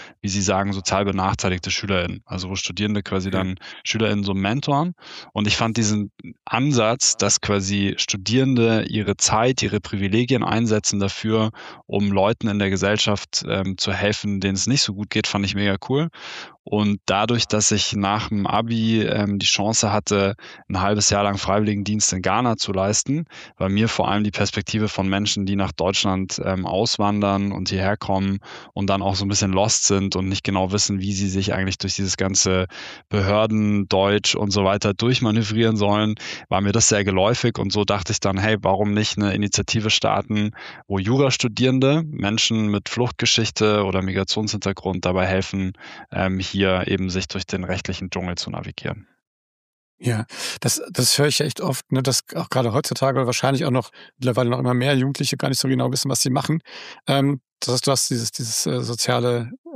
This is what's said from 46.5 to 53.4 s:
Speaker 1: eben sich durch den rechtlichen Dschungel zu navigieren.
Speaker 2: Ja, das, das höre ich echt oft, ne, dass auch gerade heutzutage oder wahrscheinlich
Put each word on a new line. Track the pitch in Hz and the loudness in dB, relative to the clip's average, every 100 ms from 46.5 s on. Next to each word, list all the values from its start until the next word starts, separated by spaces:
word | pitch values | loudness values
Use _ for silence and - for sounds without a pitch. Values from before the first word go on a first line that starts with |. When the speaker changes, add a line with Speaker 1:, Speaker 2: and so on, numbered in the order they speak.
| 95 95 92 92 | 0 2 2 0
Speaker 1:
eben | 95 95 | -2 0
sich | 92 - | -2 -4
durch | 95 - | -6 -6
den | 92 | -6
rechtlichen | 90 92 - 90 95 | -4 -4 -4 -6 -6
Dschungel | 90 90 87 | -6 -6 -6
zu | - | -6
navigieren. | 87 87 - - 104 - _ _ _ _ _ _ _ _ _ | -8 -8 -8 -8 -8 -14 _ _ _ _ _ _ _ _ _
Speaker 2:
Ja, | 123 110 - - - - | -4 -2 -4 -8 -10 -4
das, | 120 - - | -2 -2 -4
das | 175 123 - | -2 2 2
höre | 147 | 2
ich | - | 2
echt | - - | -2 -2
oft, | 175 131 - | -4 -4 -2
ne, | 131 | -2
dass | 135 123 - | 0 -2 -4
auch | 165 135 | -8 -2
gerade | 131 120 | 0 2
heutzutage | 110 - 127 135 131 | 0 -2 0 0 2
oder | 120 | 0
wahrscheinlich | 127 | 0